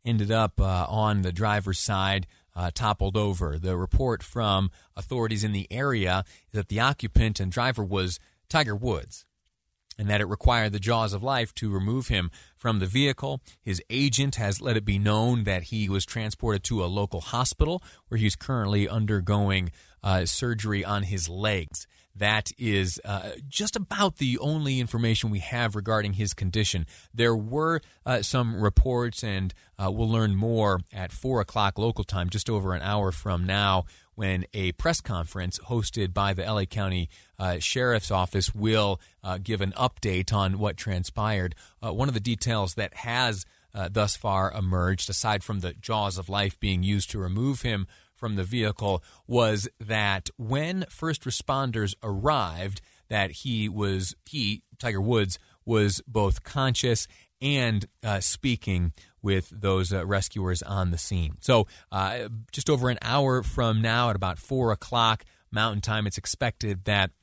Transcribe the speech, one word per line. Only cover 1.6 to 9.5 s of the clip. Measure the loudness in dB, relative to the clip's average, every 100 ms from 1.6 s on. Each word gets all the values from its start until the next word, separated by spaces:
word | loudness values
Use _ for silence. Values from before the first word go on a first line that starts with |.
| 0 -2
side, | 0 2 2 0 -2 _ _ -4
uh, | -4
toppled | -2 -2 0 0 2
over. | 0 0 -2 -2
The | -2 -2
report | 2 2 2 -2
from | -4 -2 2 4 2 -2 _ -14
authorities | -6 -2 0 0
in | 0
the | -2 -4
area | -2 0 2 2 2 -2 -10 _
is |
that | -6 -2
the | 2
occupant | 2 2 2 4 4 2
and | -2
driver | 0 0 0
was | 0 0 0 -2 _ _ _
Tiger | 2 2 0
Woods, | 0 -2 -4 -16 -20 _ _